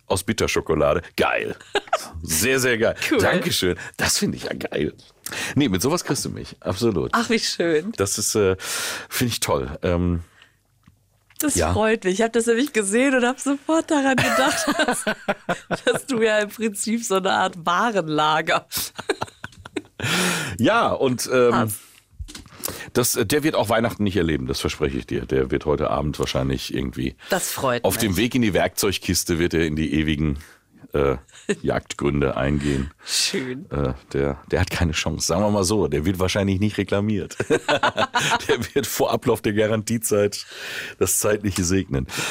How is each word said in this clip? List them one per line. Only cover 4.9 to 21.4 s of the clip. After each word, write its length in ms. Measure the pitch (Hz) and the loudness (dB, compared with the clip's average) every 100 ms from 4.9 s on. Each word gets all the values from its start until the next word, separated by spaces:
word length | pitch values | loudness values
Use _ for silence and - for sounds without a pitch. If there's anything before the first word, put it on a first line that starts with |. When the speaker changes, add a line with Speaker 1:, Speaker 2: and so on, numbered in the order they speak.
| - - _ - - - - | -6 -20 _ -12 -8 -2 2
Speaker 1:
Nee, 140 | 139 | 2
mit 120 | 92 | 2
sowas 220 | 131 170 | 2 0
kriegst 220 | - 143 - | -2 -4 -4
du 40 | |
mich. 260 | 92 - - | -8 -12 -8
Absolut. 520 | - 98 117 87 64 | -6 0 0 2 0
Speaker 2:
Ach, 160 | 226 226 | 0 0
wie 100 | 226 | 0
schön. 520 | - - 170 156 196 - | 0 -2 2 0 0 -2
Speaker 1:
Das 200 | 98 - | -2 -2
ist, 180 | - 110 | 0 2
äh, 200 | 95 92 - - - - - | 2 2 -4 -6 -6 -8 -6
finde 220 | - 123 | -2 -2
ich 60 | - | -2
toll. 380 | - 73 65 71 | -2 -2 -2 -4
Ähm, 400 | 90 87 87 85 85 _ - _ _ _ _ _ _ _ _ - | 0 2 2 0 -4 _ -20 _ _ _ _ _ _ _ _ -4
Speaker 2:
Das 160 | 302 - | -2 0
Speaker 1:
ja. 160 | 80 | 2
Speaker 2:
freut 300 | 202 220 220 | 2 2 2
mich. 120 | 185 190 | 0 0
Ich 60 | |
habe 100 | 226 | 2
das 140 | 233 226 | 2 2
nämlich 260 | 226 285 | 2 2
gesehen 420 | 220 196 226 277 262 | 0 2 2 4 4
und 100 | 240 | 2
habe 140 | 262 | 0
sofort 500 | 269 277 - 320 320 | -2 -2 0 0 2
daran 240 | 302 269 247 | 2 2 2
gedacht, 480 | 247 226 269 - - - | 2 2 2 0 -2 0
<laughs> 100 | - | 0
dass, 180 | 208 214 - - 196 - - - 175 254 | 0 -2 -4 -4 -6 -4 -6 -4 -2 0
dass 200 | 233 - | -2 -2
du 160 | 233 | 0
ja 180 | 220 214 | 2 2
im 100 | 208 | 0
Prinzip 540 | - 226 202 214 233 | -2 -4 -2 -2 -2
so 120 | 226 190 | 0 0
eine 160 | 185 | 2
Art 340 | - 185 185 170 | 2 0 -2 0
Warenlager. 1040 | 175 233 202 156 151 151 156 165 131 - | 2 2 0 0 2 2 2 2 -2 -2
<laughs> 40 | - - - - - - - - - - - - - 104 175 180 170 143 95 | -8 -8 -8 -6 -6 -6 -12 -18 -18 -10 -10 -10 -6 -2 0 0 -2 -4 0
Speaker 1:
Ja, 300 | 139 226 160 | 2 4 2
und, 400 | - 135 123 - | 2 0 0 2
ähm, 200 | 127 | 4